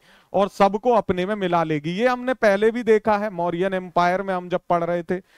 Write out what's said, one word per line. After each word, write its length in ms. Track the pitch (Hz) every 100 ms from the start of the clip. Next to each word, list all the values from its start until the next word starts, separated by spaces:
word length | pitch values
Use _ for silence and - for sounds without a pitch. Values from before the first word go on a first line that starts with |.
| _ _ _
और 160 | 185 202
सबको 440 | - 196 202 247
अपने 340 | 233 190 180 185
में 80 |
मिला 280 | 214 185 175
लेगी। 260 | 160 151 151
ये 180 | 180 247
हमने 260 | 247 247
पहले 360 | 254 220 196 220
भी 120 | 233
देखा 360 | 220 214 220 208
है, 120 | 214
मौर्यन 440 | 175 175 170 190
एम्पायर 480 | 190 185 175 175 185
में 120 | 196
हम 140 | 185 180
जब 120 | 180 -
पढ़ 140 | 175
रहे 180 | 170 175
थे 180 | 170 185 -